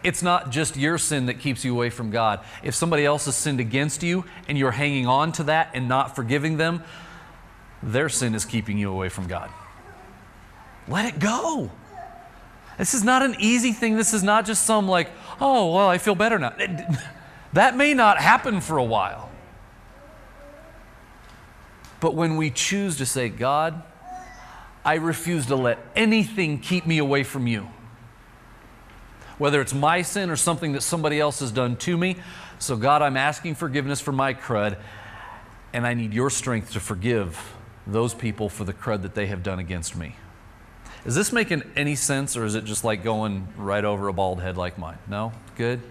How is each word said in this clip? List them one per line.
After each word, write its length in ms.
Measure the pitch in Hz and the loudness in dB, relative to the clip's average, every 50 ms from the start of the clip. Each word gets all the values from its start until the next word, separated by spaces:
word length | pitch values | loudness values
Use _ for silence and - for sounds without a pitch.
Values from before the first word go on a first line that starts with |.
| - | 0
It's 180 | 180 175 - | -2 -2 0
not 280 | 175 180 175 165 - 135 | 2 2 2 2 2 0
just 260 | 117 143 160 143 - | -2 0 0 0 0
your 220 | 135 135 151 170 156 | 0 0 2 2 2
sin 300 | - - 156 143 127 123 | 0 0 0 0 0 0
that 80 | 123 | -2
keeps 280 | 123 - 147 131 - - | -2 -2 -4 -4 -2 -2
you 100 | 131 123 | -2 0
away 160 | 120 120 120 | 0 0 0
from 220 | 117 - 120 110 | -2 -4 -6 -2
God. 300 | 104 117 113 110 104 101 - - - - | 0 2 4 2 2 0 -4 -12 -16 -8
If 140 | - 139 123 | -6 -4 -2
somebody 300 | - - 170 165 147 147 | 0 0 2 2 4 4
else 200 | 143 147 147 - | 4 4 2 0
has 100 | 143 127 | -2 -2
sinned 240 | - - 156 143 123 | -2 0 0 0 0
against 440 | 123 113 107 135 143 151 - - - | -2 0 0 0 0 0 -2 -2 -2
you 220 | 170 175 180 180 - - - - - | 0 0 0 -2 -4 -12 -18 -8 -4
and 100 | 147 143 | 0 2
you're 140 | 135 131 | 2 2
hanging 360 | 113 113 147 147 143 135 127 123 | 2 2 0 0 0 0 2 4
on 240 | 127 135 151 165 156 | 4 4 4 2 0
to 100 | - 165 | -2 0
that 280 | 139 156 160 165 - - | 2 4 2 2 0 -2
and 140 | 127 127 123 | -4 -2 0
not 280 | 127 131 139 120 - | 2 2 0 0 -2
forgiving 420 | - 123 113 131 147 139 160 160 151 | -6 -2 0 0 0 0 0 0 0
them, 260 | 160 165 170 175 165 - - - - - - - - - - - - - - - - - - - | 0 0 0 -4 -8 -12 -16 -18 -18 -18 -18 -18 -20 -20 -20 -20 -20 -20 -20 -20 -20 -20 -18 -10
their 280 | - 127 107 127 151 156 | -8 -2 0 0 0 0
sin 260 | - - 131 120 110 | 0 -2 0 0 -2
is 100 | 110 - | -2 -4
keeping 320 | - - 117 107 107 101 104 | -2 -2 -4 -2 -2 -2 -2
you 140 | 101 98 | -2 -2
away 180 | 95 92 95 92 | -2 -2 -4 -4
from 180 | - - 92 87 | -4 -6 -6 -6
God. 220 | 90 85 - - - - - - - - - - - - - - - - - - - - - - - - - - - - - - | -6 -6 -8 -10 -14 -16 -18 -20 -20 -20 -20 -20 -20 -20 -20 -20 -20 -20 -20 -20 -20 -20 -20 -20 -20 -20 -20 -20 -20 -20 -8 -4
Let 180 | - 175 202 | -2 0 0
it 140 | 240 175 151 | -2 -2 0
go. 520 | 160 208 226 - - 330 330 - 143 98 - - - - - - - - - - - - - - - - - - - - - - | 0 2 2 2 0 -2 -2 -2 -4 -6 -8 -14 -20 -20 -18 -16 -16 -16 -16 -20 -20 -20 -20 -20 -20 -20 -20 -20 -20 -20 -8 -4
This 160 | 190 - - | -2 -2 0
is 100 | 262 196 | 2 4
not 180 | 233 254 262 | 4 4 6
an 140 | 262 269 220 - | 4 2 0 2
easy 320 | 190 214 240 247 226 254 | 4 4 4 4 4 2
thing. 260 | 220 - - 226 220 220 | 0 2 2 2 2 2
This 160 | 220 - - | 2 2 2
is 100 | 214 185 | 2 4
not 220 | 202 208 220 220 | 4 4 4 4
just 200 | 196 226 - - | 2 0 0 2
some, 220 | - 226 214 202 190 | 4 4 4 4 4
like, 220 | 185 175 165 - - - - - - - | 4 2 2 0 -6 -16 -16 -16 -6 0
"Oh, 340 | 269 277 269 247 202 170 165 | 2 4 4 6 4 4 4
well, 140 | 185 202 190 | 6 6 6
I 100 | 180 180 | 6 4
feel 180 | - 214 202 | 4 2 2
better 240 | 170 208 226 226 202 | 4 4 2 2 2
now." 140 | 143 120 - - | 0 -2 -2 -2
It, 280 | 202 196 180 143 - - 160 127 - - - - | -4 -4 -4 -6 -2 -2 -2 -2 -2 -8 -14 -18
<laughs> 340 | - - - - - - - | -20 -20 -20 -20 -16 0 4
that 240 | 160 208 254 247 247 | 6 6 6 6 4
may 160 | 277 294 294 | 4 4 6
not 240 | 254 233 214 196 151 | 6 6 6 6 6
happen 440 | 139 170 220 254 - 277 220 185 | 6 6 6 6 6 0 -2 -2
for 160 | 139 - 160 147 | -2 0 0 0
a 60 | 127 | 2
while. 460 | 113 110 107 92 98 104 110 - - - - - - - - - - - - - - - - - - - - - - - - 571 571 571 587 - - - - - - - - - - - - - - - - - - - - - - - - - - - - | 2 2 0 0 0 -4 -8 -14 -16 -16 -18 -20 -20 -20 -20 -20 -20 -20 -20 -20 -20 -20 -20 -20 -20 -20 -20 -20 -20 -20 -20 -20 -20 -20 -20 -20 -20 -20 -20 -20 -20 -20 -20 -20 -20 -20 -20 -20 -20 -20 -20 -20 -20 -20 -20 -20 -20 -20 -20 -20 -20 -10 -2
But 160 | - 165 - | 0 0 2
when 200 | 156 170 165 160 | 2 2 2 2
we 140 | 156 156 151 | 2 0 -2
choose 480 | 123 - - - 190 202 202 196 165 139 | 0 -2 -2 0 0 0 0 -2 -2 -2
to 80 | 135 | -4
say, 240 | 123 - 135 127 113 | -2 -2 -2 -2 -2
"God, 540 | 98 - 117 127 143 147 156 165 160 170 160 - - - - - - - - - - - - - - - - - - - - | -2 -2 0 0 2 2 0 0 -2 -6 -12 -16 -20 -20 -16 -16 -14 -14 -14 -16 -18 -20 -20 -20 -18 -18 -20 -20 -20 -4 0
I 120 | 147 156 | 2 2
refuse 500 | 165 160 165 160 - - 170 175 165 135 120 | 2 2 0 -2 -2 -2 -2 0 0 0 0
to 80 | 139 | 0
let 220 | 131 127 123 117 - - - - | 2 4 2 2 0 -4 -4 0
anything 640 | 202 220 220 220 220 202 - - 214 185 156 147 131 | 2 4 6 6 4 4 2 0 0 0 0 0 -4
keep 260 | - - 180 180 170 | -2 0 0 0 2
me 120 | 165 165 156 | 2 2 4
away 260 | 147 139 143 139 139 | 4 4 4 2 2
from 240 | 131 - 139 123 120 | 0 -2 -2 0 0
you," 220 | 117 107 98 - - - - - - - - - - - - - - - - - - - - - - - - - - - - - - - - - - - | 0 0 -2 -6 -14 -18 -20 -20 -20 -20 -20 -20 -20 -20 -20 -20 -20 -20 -20 -20 -20 -20 -20 -20 -20 -20 -20 -20 -20 -20 -20 -20 -20 -20 -20 -20 -8 0
whether 240 | 147 143 147 147 | 0 4 4 4
it's 120 | 135 120 - | 2 2 0
my 280 | 139 143 151 165 180 | 2 2 4 4 2
sin 280 | 180 - - 208 196 180 | 0 -2 -2 -2 -2 -2
or 60 | 160 | 0
something 380 | 131 - 175 165 - - 156 139 | 0 2 0 0 0 -2 -2 -2
that 80 | 139 | -2
somebody 380 | - - - 170 156 151 147 151 | -2 -2 -2 0 0 0 2 2
else 200 | 151 147 143 - | 2 2 0 -2
has 120 | 143 123 | -4 -2
done 260 | 107 127 127 120 120 - | 0 0 0 0 0 -2
to 180 | - - 180 | -2 0 0
me. 220 | 165 175 185 185 180 - - - - - - - - | 2 2 0 -2 -4 -8 -16 -16 -16 -16 -18 -12 -10
So, 160 | - - 135 | -4 -4 -2
God, 260 | 110 107 135 147 151 | 0 4 4 6 6
I'm 160 | 151 143 131 131 | 4 4 2 2
asking 380 | 135 147 151 - - 175 151 | 2 2 0 -2 -6 -8 -6
forgiveness 460 | - 170 151 127 147 135 135 143 131 | -4 -4 -2 -2 -2 -2 -2 -4 -4
for 100 | - - | -4 -2
my 220 | 139 131 135 135 131 | 0 0 0 0 -2
crud, 440 | 127 - - 123 107 104 104 101 - - - - - - - - - - - - - - - - - - - - | -4 -4 -2 0 0 0 0 -2 -4 -10 -16 -18 -18 -18 -18 -16 -16 -16 -16 -18 -18 -18 -20 -20 -20 -20 -8 -6
and 120 | 120 120 | -2 -2
I 80 | 120 120 | 0 0
need 200 | 120 117 110 104 | -2 -2 -2 0
your 160 | 110 123 139 | 0 0 0
strength 440 | - - - 135 123 110 98 - - | 0 -2 -2 -2 -2 -2 -4 -4 -8
to 60 | 110 | -8
forgive 720 | - - 107 90 92 120 123 110 98 87 80 - - - - - - - - - - | -6 -6 -6 -4 0 0 2 2 0 -2 -6 -10 -14 -16 -18 -18 -20 -20 -20 -16 -10
those 280 | - 101 110 117 120 113 | -2 0 0 0 0 -2
people 360 | - - 113 104 - 107 101 | -4 -6 -6 -4 -4 -4 -6
for 140 | - - 107 | -4 -6 -6
the 100 | 90 95 | -8 -8
crud 280 | - - - 110 101 | -6 -4 -4 -4 -2
that 140 | 92 95 - | -4 -6 -4
they 120 | 107 101 98 | -4 -4 -4
have 160 | 98 92 87 | -4 -6 -4
done 160 | 101 95 90 | -4 -4 -4
against 360 | 92 82 92 87 82 - - | -6 -6 -6 -6 -6 -8 -8
me. 200 | 87 82 73 - - - - - - - - - - - - - - - - - - - | -8 -10 -10 -12 -16 -20 -20 -20 -20 -20 -20 -20 -20 -20 -20 -20 -20 -20 -20 -20 -12 -6
Is 100 | - 120 | -2 0
this 180 | 156 208 208 - | 0 0 2 0
making 300 | 240 220 - 175 151 127 - - | 0 0 0 0 -4 -4 -4 -4
any 200 | - 147 147 147 | -2 -2 0 -2
sense, 420 | 135 - - 143 135 139 135 - 123 | -2 0 0 0 0 -2 -4 -4 -4
or 80 | 113 | -2
is 100 | 107 104 | -2 -2
it 80 | 110 107 | -4 -4
just 200 | 107 107 104 - | -4 -6 -2 0
like 180 | 117 107 101 90 | -2 -2 0 0
going 440 | 113 110 107 107 107 101 98 92 90 - - | -2 0 0 0 -2 -2 -4 -6 -8 -10 -8
right 260 | 104 98 98 104 101 | -4 -2 0 0 2
over 240 | 104 104 98 98 101 | 0 0 0 -2 -4
a 60 | 95 | -2
bald 280 | 87 98 92 92 90 | 0 -2 -2 -2 -4
head 140 | 87 92 90 | -6 -6 -4
like 220 | 90 90 90 87 - | -4 -4 -6 -6 -8
mine? 200 | 87 80 82 - - - | -12 -12 -12 -14 -12 -8
No? 260 | 101 101 107 113 113 - - - - | -6 -6 -6 -6 -8 -12 -18 -20 -8
Good? 260 | - 120 117 123 123 117 - | -4 -2 -2 -2 -4 -8 -12